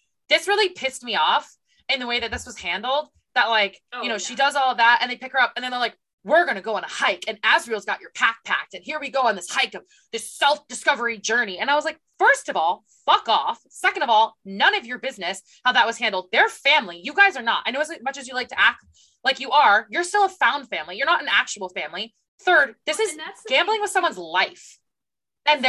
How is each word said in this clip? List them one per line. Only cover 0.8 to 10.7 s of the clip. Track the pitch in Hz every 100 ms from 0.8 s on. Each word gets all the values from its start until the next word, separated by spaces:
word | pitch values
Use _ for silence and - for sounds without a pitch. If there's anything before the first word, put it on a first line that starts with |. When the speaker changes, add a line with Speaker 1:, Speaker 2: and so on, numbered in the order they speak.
| 262 -
Speaker 1:
me | 240 185
off | 165 262 - _ _ _ -
in | 262
the | 240
way | 240
that | 226
this | 240 247
was | -
handled, | 185 185 247 285 302 _ _
that, | 254 220
like, | 220 196 - _
Speaker 2:
Oh, | 247
Speaker 1:
you | 247
know, |
Speaker 2:
yeah. | 208
Speaker 1:
she | 190 247
does | 277 269
all | 262
of | 240
that | 233 240
and | 247
they | 247
pick | 262
her | 262
up | 240 247
and |
then | 254
they're | 247
like, | 226 - _ _
"We're | 196 320 339
gonna | 202
go | 220 196
on |
a | 160
hike | - 226 180 214
and | 214
Azriel's | 220 320 226 214
got | 214 -
your | -
pack | - 233 226
packed. | 196 151 143
And | 175
here | - 302
we | 277
go | 262
on | 240 196
this | -
hike | 269 220
of | 190 - _ _
this | 226 -
self-discovery | - 285 294 -